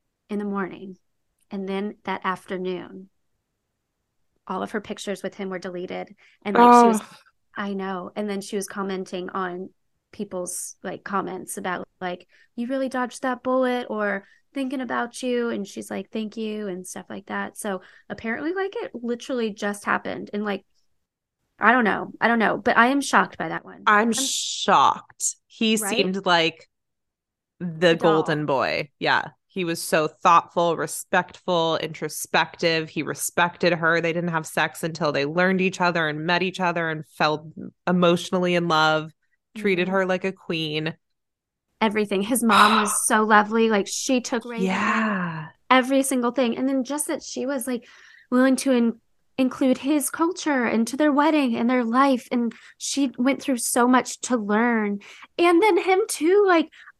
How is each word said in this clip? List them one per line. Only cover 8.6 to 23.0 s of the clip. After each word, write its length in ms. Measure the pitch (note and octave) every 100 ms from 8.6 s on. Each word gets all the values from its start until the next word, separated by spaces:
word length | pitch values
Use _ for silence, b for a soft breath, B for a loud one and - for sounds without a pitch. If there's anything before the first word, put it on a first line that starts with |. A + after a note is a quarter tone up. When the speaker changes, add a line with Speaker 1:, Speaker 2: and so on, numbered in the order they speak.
| G3
Speaker 1:
commenting 600 | G3+ G3 F#3+ F#3 F3+ F#3
on 400 | F#3+ F3+ F3 F#3+ _ _ _ _
people's, 640 | - G3+ F#3 F3+ - - -
like, 220 | F#3+ -
comments 520 | - G3 F3+ F#3 - -
about, 300 | G3 F3 F#3 -
like, 260 | F#3 F3+ _ b b -
"You 100 | A#3+
really 200 | C4+ C4
dodged 340 | B3+ B3 -
that 200 | C4 A#3+
bullet," 440 | B3+ C4 B3+ B3 -
or 360 | G#3+ G#3 G3 b b _
"Thinking 280 | C#4 C4 C4+
about 420 | B3 B3 A#3+ -
you." 260 | B3+ A#3+ A#3
And 160 | G#3+ G3
she's 240 | A3+ G#3
like, 200 | G3+ G3
"Thank 260 | A3+ G#3+ A3+
you," 320 | G#3+ G#3+ G#3
and 180 | F#3 F3+
stuff 200 | - -
like 180 | G3 G3
that. 300 | G3+ G3+ -
So 240 | G#3 F#3 B B B
apparently, 440 | G#3+ A3+ A#3 D4+
like, 200 | F#4+ G4 A#4
it 160 | -
literally 560 | A#3 A#3+ A#3+ - B3 A3
just 320 | G3+ G3+ G#3
happened. 460 | A3 G#3 F#3+ F#3 G#3
And, 120 | G#3
like, 200 | G#3+ G3 _ _ _ _ _ _ _ _ _ -
I 140 | G#3+
don't 120 | B3+
know. 280 | G#3+ - F3 -
I 80 | A3+
don't 100 | A#3
know. 160 | F#3+ G#3
But 180 | A3 A3+
I 100 | A#3+
am 120 | C#4+